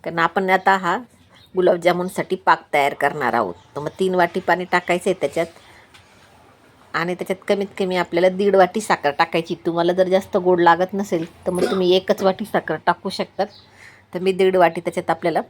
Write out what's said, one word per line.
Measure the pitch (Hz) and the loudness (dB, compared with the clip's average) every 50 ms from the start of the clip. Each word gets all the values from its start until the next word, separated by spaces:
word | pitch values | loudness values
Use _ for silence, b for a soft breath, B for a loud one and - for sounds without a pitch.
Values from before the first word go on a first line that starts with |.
| - | -10
कारण | 165 165 170 | -6 -2 -2
आपण | 165 170 - 202 190 185 | -2 0 0 -2 0 2
आता | 190 190 185 196 190 | 0 2 4 2 2
हा | 196 185 170 185 240 240 _ _ _ _ b b b b b _ | 2 0 -2 -4 -4 -6 _ _ _ _ b b b b b _
गुलाबजामुनसाठी | 185 180 185 180 175 165 180 175 175 180 190 - - 160 - 185 | 0 2 2 2 2 2 0 0 0 -4 -6 -6 -8 -6 -6 -6
पाक | 180 _ 180 165 160 - _ - | -2 _ 0 0 0 -2 _ 0
तयार | 147 139 143 143 | 0 0 0 0
करणार | - 143 143 147 151 135 120 113 | -2 -2 -2 -2 -2 -4 -2 0
आहोत. | 120 110 92 85 - _ _ _ | 0 -2 -2 -6 -12 _ _ _
तर | 143 | -10
मग | 147 156 - - | -10 -10 -6 -4
तीन | 190 185 185 | -2 0 2
वाटी | 180 170 175 - 185 | 2 0 0 0 -6
पाणी | 180 - 170 175 180 - | -2 0 -2 -2 -2 -2
टाकायचं | - 180 - - 175 180 - 202 | -4 -4 0 -2 -4 -2 0 -4
आहे | 180 - | -2 -2
त्याच्यात | 151 139 - 165 170 170 - B B B B B B B B - _ _ _ _ _ _ _ _ _ _ _ _ _ _ _ _ _ _ - | -4 -4 -4 -4 -6 -6 -8 B B B B B B B B -20 _ _ _ _ _ _ _ _ _ _ _ _ _ _ _ _ _ _ -6
आणि | 156 165 175 180 | -6 -4 -4 -6
त्याच्यात | 180 180 - 190 185 - | -8 -6 -8 -8 -8 -2
कमीत | - 202 196 202 196 - | -2 -2 -2 -2 -8 -4
कमी | - 202 185 185 | -4 -4 -2 0
आपल्याला | 180 175 - - 170 180 185 | -2 -2 0 0 2 2 2
दीड | 185 185 208 202 190 | 2 2 2 4 6
वाटी | 190 185 180 - 220 | 6 4 4 2 -6
साखर | 208 - 180 - - 147 | 0 0 -2 0 0 -4
टाकायची. | 139 - 165 - - 170 165 - 180 - - | 0 0 -2 0 0 -4 -4 -4 -10 -6 -4
तुम्हाला | 175 165 170 165 175 180 | -4 -2 0 0 0 2
जर | 190 185 180 | 2 2 2
जास्त | 185 190 190 - - | 2 0 0 -2 -4
गोड | 202 180 180 180 175 | -2 2 2 2 4
लागत | 175 170 170 165 185 185 - | 6 4 4 4 2 -4 -4
नसेल | 196 208 - 190 165 165 - - - - | -8 -4 -4 -4 -4 -4 -8 -12 -10 -8
तर | 190 | -6
मग | 180 175 175 - | -2 -2 -2 0
तुम्ही | 202 190 185 180 185 | 0 0 2 2 2
एकच | 185 185 - 202 - 202 | 0 2 -2 -2 0 0
वाटी | 190 185 - 214 | -2 -2 -2 -8
साखर | - - 185 - - 160 156 _ | -6 -6 -6 -4 -4 -8 -2 _
टाकू | - 170 - - 196 | -2 -2 -2 -6 -10
शकतात. | - - 185 - _ - 196 208 - - B B B B B B B B B _ - | -8 -8 -10 -10 _ -6 -6 -6 -6 -20 B B B B B B B B B _ -10
तर | 180 | -2
मी | 180 190 | -2 -2
दीड | 190 180 190 185 185 | 2 2 2 2 4
वाटी | 185 175 170 170 175 | 4 4 4 2 -2
त्याच्यात | 170 175 - 185 175 - | -8 -6 -6 -6 -4 -4
आपल्याला | 165 - - 170 156 185 233 | -4 -2 -2 -2 -2 -2 -6